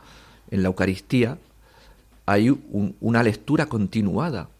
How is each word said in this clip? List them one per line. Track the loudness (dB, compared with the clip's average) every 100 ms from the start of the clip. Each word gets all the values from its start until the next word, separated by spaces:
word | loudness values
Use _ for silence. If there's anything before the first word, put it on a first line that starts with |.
| -16 -20 -20 -20 -6
en | -2
la | 0
Eucaristía | 0 -2 -2 -2 0 0 -2 -16 _ _ -20 -20 -20 _ _ 0
hay | 2 4
un, | 2 -2 -4 -4 -4
una | 0 2
lectura | 2 0 -2 -2 -2
continuada | -2 -2 -2 -2 -2 -4 -6 -10